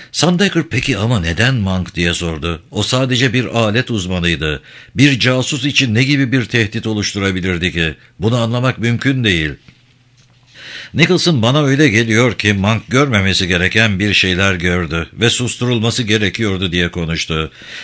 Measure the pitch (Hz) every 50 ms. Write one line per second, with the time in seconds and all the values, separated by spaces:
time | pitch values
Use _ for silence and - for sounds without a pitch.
0 | - - - - 143 170 180 170 202 190 - 165 165 - - 127 - 131 117 98
1 | 107 117 127 101 82 82 85 - 113 131 135 120 98 95 95 92 85 - - 85
2 | 87 87 85 - 87 82 80 76 73 85 82 76 - - - 104 104 - 127 127
3 | 135 123 127 117 139 120 98 127 117 82 85 117 113 104 101 123 127 - 117 104
4 | 87 90 92 90 85 87 82 69 78 78 76 69 - - - - - - - -
5 | 139 147 139 107 - 127 127 127 127 - 156 131 123 143 - - 135 123 104 113
6 | 135 135 147 139 139 117 131 131 110 - - 120 110 101 - 113 - 110 110 104
7 | 95 - - 101 98 98 92 92 87 95 90 82 87 87 73 85 82 80 73 -
8 | - - _ - 90 113 123 123 117 113 120 120 127 127 - - 110 117 120 110
9 | - 135 139 131 117 104 92 80 78 76 69 - _ - - _ _ _ _ _
10 | _ _ _ _ _ _ _ _ _ _ - - - - - - - - - 113
11 | 170 - 180 165 - 180 160 120 107 120 135 156 147 135 135 135 156 131 98 113
12 | 117 113 107 110 123 123 92 - - 104 104 98 95 107 113 104 - - 110 131
13 | 147 139 113 101 95 95 90 - 98 87 90 87 92 92 87 110 113 110 98 90
14 | 104 104 90 - - 92 90 87 98 98 92 87 82 90 87 90 87 73 82 82
15 | 80 - - 76 110 117 - - 127 107 - - 120 123 123 113 107 117 - -
16 | 117 101 107 110 104 95 87 - 113 101 95 90 98 90 82 87 87 85 - 87
17 | 85 80 82 80 - - 80 80 78 76 - - - - - -